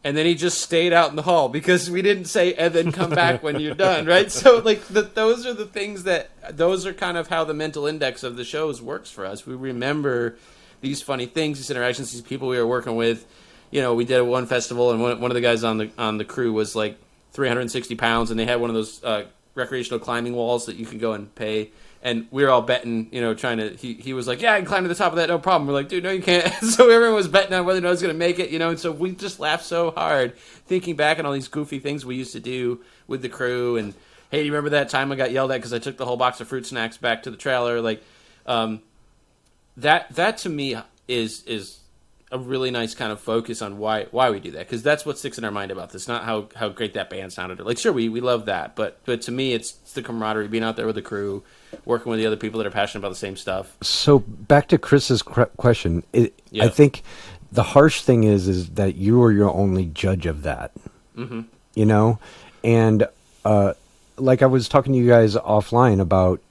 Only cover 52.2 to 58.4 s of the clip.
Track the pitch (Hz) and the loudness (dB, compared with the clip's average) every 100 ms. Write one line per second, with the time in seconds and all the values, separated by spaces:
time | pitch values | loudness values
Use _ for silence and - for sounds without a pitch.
52.2 | 110 107 110 113 101 101 101 107 98 90 | -2 -2 -4 -4 -4 -2 -4 -4 -10 -8
53.2 | 101 95 - 95 98 - - - - 139 | -10 -10 -8 -8 -8 -10 -4 2 6 6
54.2 | - 107 110 147 - 156 - 143 - 120 | 4 -12 4 4 6 0 4 2 4 -2
55.2 | - - 120 - 123 113 - 85 - 120 | 0 0 0 2 2 2 0 -2 0 2
56.2 | 117 _ _ 107 110 - 143 - - - | 2 _ _ 2 2 8 6 6 -16 -18
57.2 | - - - - 104 139 156 - - 120 | -18 -20 -4 0 4 6 6 4 4 6
58.2 | 107 101 | 6 4